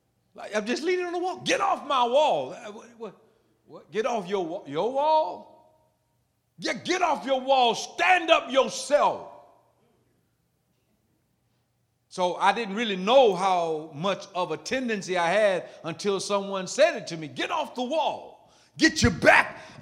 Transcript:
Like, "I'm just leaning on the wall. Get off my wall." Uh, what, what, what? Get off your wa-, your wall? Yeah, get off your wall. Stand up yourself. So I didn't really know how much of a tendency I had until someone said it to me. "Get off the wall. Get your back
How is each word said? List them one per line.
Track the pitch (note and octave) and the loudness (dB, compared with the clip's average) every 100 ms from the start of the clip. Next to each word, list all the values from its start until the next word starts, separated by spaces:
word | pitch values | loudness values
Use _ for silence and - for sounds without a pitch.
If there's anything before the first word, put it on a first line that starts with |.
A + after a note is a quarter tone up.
| _ _ _ | _ _ _
Like, | - - G#3 | -18 -6 -4
"I'm | |
just | G#3 B3 | -2 -2
leaning | D#4+ F4+ F4 | -2 -2 -4
on | |
the | F4 | -4
wall. | F4+ - | -4 -4
Get | - - | -2 0
off | G#4 D#4+ C#4+ | 0 -2 -2
my | C4+ | 0
wall." | A#3+ C4 D4 E3 C3 | 2 4 4 2 -2
Uh, | F3+ A3 | -10 -14
what, | G#3+ A3+ A#3 | -16 -20 -16
what, | A3 - _ _ _ _ _ | -16 -16 _ _ _ _ _
what? | D#3+ - | -20 -6
Get | G#3+ G#3+ | -4 -2
off | A#3 F3+ | -2 -2
your | G3 | -2
wa-, | E3 F3 C#3 | -2 -6 -6
your | C#3+ A3 | -2 0
wall? | C4+ D4+ D#4 A#3 - - - _ _ _ _ _ _ _ _ _ - | 0 2 2 2 -6 -16 -20 _ _ _ _ _ _ _ _ _ -8
Yeah, | D#4+ | -6
get | B3 - F4+ | -4 -4 0
off | F4 B3+ A3 | 0 0 0
your | C4 | -2
wall. | B3+ C4+ A#3+ | 2 4 4
Stand | G#3 - - F4 F4+ E4 | 2 -6 0 4 4 6
up | D#4 B3+ | 4 4
yourself. | C4 A3+ - - C#4 G3+ A#2+ - - - _ _ _ _ _ _ _ _ _ _ _ _ _ _ _ _ _ _ _ _ _ _ _ _ _ _ | 2 2 -2 0 2 4 0 -8 -20 -20 _ _ _ _ _ _ _ _ _ _ _ _ _ _ _ _ _ _ _ _ _ _ _ _ _ _
So | - F3+ | -4 -2
I | D3+ F#3 | 2 2
didn't | G3+ A3 | 2 -2
really | G3 A#3 F#3 | -4 -4 -2
know | F#3+ C4+ A#3+ | 4 6 6
how | F3 F#3+ F3+ E3+ D#3 D#3+ | 4 0 2 0 -4 -6
much | C#3+ F#3+ F#3+ - | -6 -4 -4 -6
of | F3 E3+ | -6 -4
a | D#3 | -6
tendency | - C4 B3 G#3 D#3 F3+ | -4 -4 -4 -6 -4 0
I | E3+ | 2
had | G3 G#3 F3+ - - | 4 2 0 -4 -12
until | D#3+ E3 G3+ G3 | -12 -6 -2 -2
someone | - G3+ G3 G3 F3+ | -2 -4 -2 -6 -4
said | - E4 C4+ | 2 2 2
it | D3 | -8
to | E3 | -10
me. | D3+ | -10
"Get | B2 F4 | -8 -4
off | E4+ B3+ | -4 -4
the | - | -6
wall. | B3 D#4 B3+ C3+ - - _ _ _ - | -4 -2 -2 -4 -12 -20 _ _ _ 0
Get | D#4 - | 2 4
your | A#3 | 0
back | D#3+ - - - - - - | 4 6 6 4 -6 -18 2